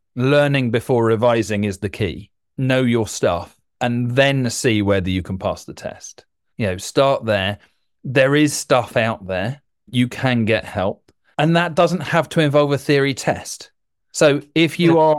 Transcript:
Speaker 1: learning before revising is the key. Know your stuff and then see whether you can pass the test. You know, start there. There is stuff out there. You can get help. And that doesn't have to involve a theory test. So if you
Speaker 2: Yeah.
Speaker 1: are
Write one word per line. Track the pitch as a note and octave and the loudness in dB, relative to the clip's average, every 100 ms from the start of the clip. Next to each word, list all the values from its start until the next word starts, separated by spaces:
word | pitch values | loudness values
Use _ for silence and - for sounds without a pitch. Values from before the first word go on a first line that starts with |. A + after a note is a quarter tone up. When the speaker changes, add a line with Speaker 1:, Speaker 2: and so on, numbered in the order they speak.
| _ | _
Speaker 1:
learning | B2 C3 D3 C#3+ C#3 B2 | -2 2 4 2 0 0
before | A#2 - A#2+ | -2 0 2
revising | A2+ A2 A#2+ A#2 G2+ G#2 | 2 2 2 2 0 -2
is | G#2 F#2+ | -2 -4
the | G2+ | -6
key. | - F#2+ B1 - _ _ - | -4 -6 -6 -14 _ _ -4
Know | C3 C3 | 0 2
your | B2 A#2 G#2 | 2 0 -2
stuff | - A2 F2 - _ _ - | -2 -2 -2 -6 _ _ -6
and | B2 A#2+ A#2+ | -4 -2 0
then | B2+ C#3 C3+ A#2+ | 2 2 2 -2
see | - B2+ G#2+ | -2 0 2
whether | G2+ G2 F#2 | 2 0 0
you | F#2 | -2
can | F2 F#2 | -4 -6
pass | G2 E2 | -6 -6
the | - | -12
test. | - - - - - _ _ _ - | -14 -12 -14 -20 -20 _ _ _ -6
You | G2+ | -6
know, | F#2 | -6
start | - C#3 C#3 C#3 | -4 0 2 0
there. | A2 G2+ F#2+ G2+ _ _ _ _ | -2 -2 -2 -6 _ _ _ _
There | C#3+ C3 C3 C#3+ | -4 0 2 4
is | C#3+ | 2
stuff | - - B2+ G#2+ B2 | 0 0 0 0 -2
out | A2+ - F#2+ | -2 -4 -6
there. | F#2 G#2+ C#3 _ _ _ | -4 -4 -8 _ _ _
You | B2 B2 | -2 -2
can | - C3 A#2+ A2 | -2 -2 0 0
get | A2 | 0
help. | - - F#2+ - _ _ _ - | -2 -4 -4 -6 _ _ _ -2
And | D#3 E3+ | 0 2
that | F3 | 0
doesn't | D#3 E3+ F3 | 0 0 0
have | C#3 E3+ C#3+ | -2 -2 -2
to | E3+ | 0
involve | D3 D3 C#3+ | 2 2 2
a | C#3 | 0
theory | - C#3+ C#3 | 0 2 2
test. | B2+ - C#3+ - - - _ _ _ _ | -2 -4 -4 -6 -16 -18 _ _ _ _
So | - D3+ - - D#3+ | 2 4 2 -2 0
if | D#3+ - | 0 2
you | E3+ E3 | 4 4
Speaker 2:
Yeah. | |
Speaker 1:
are | D#3 | 4